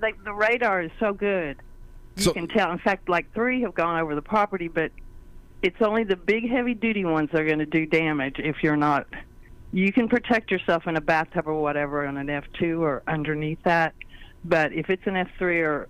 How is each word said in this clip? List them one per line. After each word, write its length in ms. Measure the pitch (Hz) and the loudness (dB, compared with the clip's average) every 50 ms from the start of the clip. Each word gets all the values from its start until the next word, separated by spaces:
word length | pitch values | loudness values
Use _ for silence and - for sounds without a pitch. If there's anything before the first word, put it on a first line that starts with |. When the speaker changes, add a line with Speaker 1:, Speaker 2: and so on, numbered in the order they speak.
Speaker 1:
like, 220 | 214 220 214 - 196 | -4 -2 -2 -4 -10
the 100 | 214 202 | -10 0
radar 480 | 208 214 220 233 247 240 220 196 185 170 | 2 4 4 4 4 2 2 2 0 -2
is 80 | 165 - - | -4 -4 -2
so 140 | 233 208 202 | 0 0 0
good. 440 | 196 202 202 196 190 165 147 139 - - - - - - - - - - - - 185 | 0 0 0 0 0 -2 -4 -6 -10 -14 -20 -20 -20 -18 -18 -18 -18 -20 -16 -6 0
You 60 | 202 | 2
Speaker 2:
So 80 | 180 156 | 2 2
Speaker 1:
can 140 | 185 170 165 | 2 -4 0
tell. 240 | - 214 190 165 | 2 2 2 2
In 60 | 175 170 | 0 0
fact, 320 | - 214 196 185 - - | 0 0 0 0 0 0
like, 240 | 180 170 165 - - | 0 0 0 -2 -4
three 280 | 220 233 247 254 254 | -2 0 0 0 0
have 120 | 240 196 170 | -2 -2 0
gone 260 | - 165 170 170 165 | 0 0 0 2 0
over 140 | 165 156 147 | 0 0 -2
the 80 | 147 | -4
property, 460 | 147 - 208 220 202 208 - 190 170 165 | -4 0 2 2 2 2 0 -4 -6 -4
but 240 | - 170 160 - - - - - - - - - - - - - - - - | -2 -2 -2 -2 -6 -12 -16 -16 -18 -18 -18 -18 -20 -20 -20 -20 -10 -2 -2
it's 180 | 180 - - | -2 2 2
only 220 | 226 214 214 226 226 | 2 2 4 2 2
the 120 | 196 190 180 | 0 -2 -2
big, 300 | - - 208 226 233 240 | 2 0 0 0 2 0
heavy-duty 580 | 240 254 247 247 247 214 226 226 220 208 190 | 0 0 0 0 -2 0 0 0 0 0 0
ones 240 | 170 160 156 151 143 | 2 2 2 0 2
that 100 | - 160 | 0 0
are 60 | 156 156 | 2 2
gonna 180 | 156 151 151 | 0 0 -2
do 220 | 147 - 160 160 156 | 0 0 0 0 2
damage 480 | - 160 160 156 151 147 131 139 135 - | 2 2 2 2 0 0 -2 -4 -4 -4
if 200 | 139 156 147 - | -4 -4 -2 0
you're 160 | - 156 151 147 | 0 2 2 4
not. 300 | 147 147 147 139 - - - - - - - - - - - - - - | 4 4 2 2 0 -4 -12 -14 -14 -16 -20 -20 -20 -20 -20 -20 -14 -6
You 200 | - 190 190 196 | -2 0 0 2
can 160 | 196 - 233 220 | 2 2 2 4
protect 440 | 240 240 - - 240 220 220 - | 2 0 2 2 0 0 2 0
yourself 340 | 196 180 - - 170 165 - | -2 -2 2 2 0 2 2
in 120 | 180 165 160 | 0 -2 -2
a 40 | |
bathtub 460 | 147 147 165 156 160 - - 170 156 156 | 2 2 2 2 2 0 -2 -4 -2 -2
or 120 | 156 156 | -2 0
whatever 460 | 151 147 147 147 147 143 143 147 143 | 0 0 0 0 -2 -2 -2 -2 -2
on 120 | 139 139 139 | -2 -4 -4
an 120 | 139 143 | -4 -4
F 140 | 147 143 - - - - | -4 -4 -6 -8 -6 -4
two 240 | 180 170 165 165 165 | -2 -2 0 0 0
or 180 | 156 135 120 - - | 0 0 -2 -2 -2
underneath 500 | 160 156 147 147 156 151 156 151 160 - - | -2 -2 -2 -2 -2 -2 -2 -4 -4 0 2
that, 320 | 180 170 170 160 156 - - - - - - - - - - - | 2 4 4 2 2 -2 -6 -18 -20 -18 -20 -20 -20 -20 -14 -2
but 260 | 170 170 160 156 143 - | 2 4 4 4 2 0
if 180 | 160 156 - | -4 -2 -2
it's 160 | 185 185 - 208 | -2 -2 -2 -2
an 80 | 190 | -2
F 140 | 185 180 180 - - | -2 -2 -4 -4 -2
three 220 | 190 180 175 170 | -2 0 2 2
or 260 | 165 156 151 139 - | 2 2 0 -2 -4